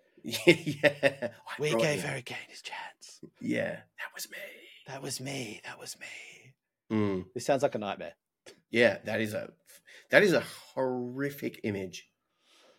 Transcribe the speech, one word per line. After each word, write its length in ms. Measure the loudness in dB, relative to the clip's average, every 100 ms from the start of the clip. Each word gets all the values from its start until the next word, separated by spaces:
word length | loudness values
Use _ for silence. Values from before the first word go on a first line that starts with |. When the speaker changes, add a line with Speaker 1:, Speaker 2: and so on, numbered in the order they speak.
Speaker 1:
<laughs> 200 | _ _
Yeah, 1080 | -6 2 6 6 4 0 0 2 -2 0 -8
I 0 | -8 -12 -6
Speaker 2:
We 100 | -2
Speaker 1:
brought 100 | 2
Speaker 2:
gave 180 | 2 0
Speaker 1:
him. 80 | -4
Speaker 2:
Harry 120 | -8
Kane 140 | -8 -12 -12
his 120 | -14
chance." 580 | -12 -12 -12 -16 -20 -20 -20 -8
Speaker 1:
Yeah, 340 | -4 -2 -2 -6 -12 -14
that 140 | -14 -12
was 140 | -12
me. 60 | -12 -14 -16 -20 -20 -14
Speaker 2:
"That 140 | -10
was 160 | -8 -6
me. 400 | -6 -6 -8 -10
That 160 | -14 -14
was 180 | -14 -14
me." 560 | -14 -14 -16 -20 -20 _ _ _ -2
Speaker 1:
Mm. 340 | 2 2 0 -4 -6
Speaker 2:
This 100 | 2
sounds 160 | 4
like 140 | 4 0
a 40 |
nightmare. 340 | -4 -6 -8 -12 _ _ -20 -20 -2
Speaker 1:
Yeah, 260 | 6 6 6 -2
that 160 | 0
is 120 | 0 -2
a, 160 | -6 -14 _ -20 -20 -18 6
that 140 | 6
is 100 | 8
a 100 | 4 2 -12 -10
horrific 840 | -4 -2 -2 -4 -4 -6 -4 -8 -4
image. 460 | -4 -4 -6 -10 -16 _ _ _ _ _ -20